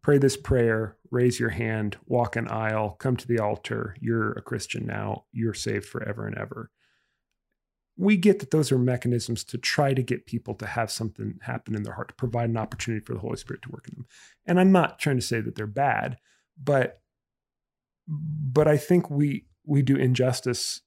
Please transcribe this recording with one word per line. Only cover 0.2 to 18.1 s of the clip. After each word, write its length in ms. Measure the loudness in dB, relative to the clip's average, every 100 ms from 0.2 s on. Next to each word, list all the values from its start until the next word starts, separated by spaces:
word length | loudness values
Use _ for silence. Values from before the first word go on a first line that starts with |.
| 4 2
prayer, 600 | 0 2 2 2 -2 -10 _
raise 280 | 2 2 2
your 100 | -2
hand, 480 | -2 -2 -2 -4 -6 _
walk 280 | 0 0 -2
an 120 | -4
aisle, 440 | -4 -2 -2 -2 -2
come 160 | -2 -2
to 100 | 0
the 100 | 0
altar, 560 | 0 -4 -6 -6 -8 -6
you're 320 | -2 0 0
a 100 | -4
Christian 460 | -8 -8 -6 -8 -6
now, 380 | -6 -6 -8 _
you're 220 | -4 -4
saved 320 | -2 -4 -4 -6
forever 400 | -8 -8 -6 -8
and 100 | -8
ever. 340 | -10 -10 -14 _ _ _ _ _ _ _ _ _ _ _ _ 0
We 220 | 4 6
get 220 | 6 4
that 100 | 2
those 220 | 2 4
are 80 | 4
mechanisms 640 | 4 2 0 -2 -2 -6
to 140 | -6 -6
try 340 | -2 2 2
to 80 | 2
get 240 | -2 -4 -4
people 300 | -8 -8 -10
to 100 | -6
have 240 | -4 -4
something 500 | -4 -8 -6 -10 -10
happen 320 | -8 -8 -6 -6
in 80 |
their 100 | -6
heart, 140 | -8 -12
to 80 | -6
provide 340 | -4 -2 -2
an 80 | -2
opportunity 480 | -4 -6 -4 -6 -6
for 80 |
the 60 | -8
Holy 180 | -6 -8
Spirit 240 | -10 -14
to 60 | -12
work 180 | -16 -16
in 60 | -18
them. 120 | -18 -20 -20 _ 0
And 120 | 6
I'm 120 | 8
not 260 | 6 4 0
trying 200 | 0 0
to 40 |
say 180 | 0 -4
that 120 | -4 -6
they're 120 | -6
bad, 500 | -2 0 0 -2 -8 _ _ _ -8
but, 400 | 0 2 2 -4 _ _ _ _ _ _ _ _ _ _
but 600 | -10